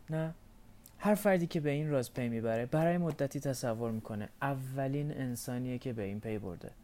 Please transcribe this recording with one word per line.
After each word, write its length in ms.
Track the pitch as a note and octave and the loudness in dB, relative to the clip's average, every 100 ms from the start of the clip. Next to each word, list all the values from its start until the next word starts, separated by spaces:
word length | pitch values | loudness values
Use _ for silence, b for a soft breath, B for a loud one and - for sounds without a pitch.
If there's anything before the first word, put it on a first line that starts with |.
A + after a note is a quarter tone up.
| - | -4
نه؟ 240 | D#3 D#3+ - - - - - - - | -2 -2 -6 -16 -20 -20 -20 -20 -2
هر 160 | G3+ | 2
فردی 320 | G3+ G#3 F#3+ E3+ | 4 6 4 4
که 140 | E3 | 0
به 100 | D3 | 2
این 200 | C#3+ D3+ | 2 2
راز 240 | C#3 A#2+ | 2 0
پی 140 | C3 A#2+ | -2 0
می‌بره، 380 | A2+ A2+ A2+ B2+ | 0 2 0 2
برای 320 | D#3 E3+ F3 | 2 4 4
مدتی 420 | E3+ D3 C#3 C#3 | 2 0 0 0
تصور 500 | C#3 B2 B2 A2+ A#2 | -2 0 0 0 0
می‌کنه 380 | A2 - G#2 G#2 - | -2 -4 -6 -6 -2
اولین 680 | C#3 C3+ C3 C3+ C3+ C#3+ D3 | -2 -2 -4 -2 0 0 -2
انسانیه 680 | - C3 A#2+ - B2 B2+ B2 | -2 -4 -4 -4 -4 -2 -4
که 140 | C3 | -4
به 100 | A2+ | -2
این 180 | G2 G#2 | -2 -4
پی 180 | A2+ G#2+ | -4 -4
برده. 320 | G2 E2+ - - | -4 -8 -10 -14